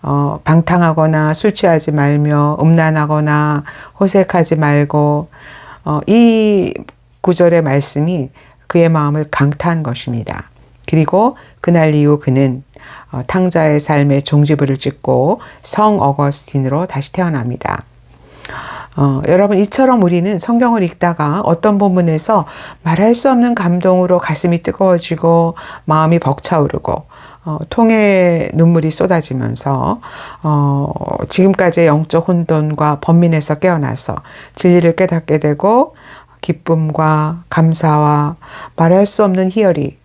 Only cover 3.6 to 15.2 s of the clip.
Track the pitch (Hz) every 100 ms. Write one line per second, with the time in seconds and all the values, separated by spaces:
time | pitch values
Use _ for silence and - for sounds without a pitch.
3.6 | 147 - - - 196 196 185 185 165 156
4.6 | 147 147 143 151 147 147 160 - - -
5.6 | - - - 151 - 220 233 226 214 202
6.6 | 180 - - _ _ _ - 175 175 170
7.6 | 156 139 139 147 156 180 131 _ - _
8.6 | _ 175 170 160 147 151 151 - 139 143
9.6 | 175 165 147 120 - 117 - - - _
10.6 | _ _ - 160 156 185 233 - - _
11.6 | - 170 156 151 147 147 - 131 135 131
12.6 | - - - - - 127 - 185 185 170
13.6 | 156 147 147 151 143 139 139 147 147 147
14.6 | 139 135 139 139 - 127